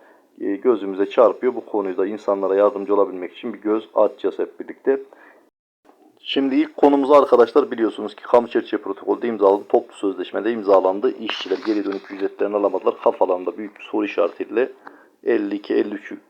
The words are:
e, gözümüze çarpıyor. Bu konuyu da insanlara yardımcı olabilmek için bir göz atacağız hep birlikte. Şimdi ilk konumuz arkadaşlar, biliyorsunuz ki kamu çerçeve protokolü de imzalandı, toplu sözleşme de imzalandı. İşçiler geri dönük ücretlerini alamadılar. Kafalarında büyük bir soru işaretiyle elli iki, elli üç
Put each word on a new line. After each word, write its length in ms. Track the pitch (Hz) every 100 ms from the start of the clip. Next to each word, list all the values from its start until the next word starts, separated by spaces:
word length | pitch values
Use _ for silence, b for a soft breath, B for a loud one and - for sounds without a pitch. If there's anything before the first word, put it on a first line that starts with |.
| b b b -
e, 140 | 104 98
gözümüze 500 | 127 110 98 95 98
çarpıyor. 500 | - 113 90 127 113
Bu 100 | -
konuyu 320 | 107 98 92
da 80 | 95
insanlara 500 | 107 - 98 95 98
yardımcı 380 | 104 98 98
olabilmek 400 | 101 95 92 90
için 200 | - 120
bir 80 | 101
göz 280 | 107 110 - -
atacağız 440 | 104 - 98 -
hep 200 | 92 -
birlikte. 420 | 87 - - 135 135 b b b b _ _ _ _ _ _ _
Şimdi 360 | - 139 135 135
ilk 220 | 156 -
konumuz 340 | 143 143 135
arkadaşlar, 600 | 147 131 120 117 147 123
biliyorsunuz 440 | 120 110 104 104 -
ki 80 |
kamu 240 | - 120 117
çerçeve 340 | 117 - 107
protokolü 400 | 98 98 - 101
de 60 | 120
imzalandı, 360 | 110 98 101 101
toplu 240 | 123 120
sözleşme 500 | - 101 90 90 98
de 80 | 101
imzalandı. 640 | 117 98 98 92 98 98 -
İşçiler 400 | 110 - 90 92 101
geri 200 | 104 101
dönük 260 | 98 -
ücretlerini 440 | 98 98 - 101 104
alamadılar. 400 | 98 92 110 -
Kafalarında 540 | 120 113 92 90 92 -
büyük 220 | 104 -
bir 40 |
soru 220 | - 107 104
işaretiyle 680 | - 90 - - 104 131 B B B B _ -
elli 300 | 113 104 101
iki, 180 | -
elli 200 | 113 107
üç 200 | 101 - 101